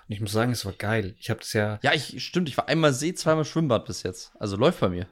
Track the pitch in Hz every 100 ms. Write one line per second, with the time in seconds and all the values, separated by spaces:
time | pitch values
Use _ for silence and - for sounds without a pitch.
0 | - 101 107 107 120 117 98 - 104 113
1 | 95 - - 113 - 110 104 104 135 160
2 | 131 131 - 180 170 120 - 151 156 127
3 | 151 180 165 156 151 165 160 110 - -
4 | - 92 - _ 107 98 143 180 104 90
5 | 90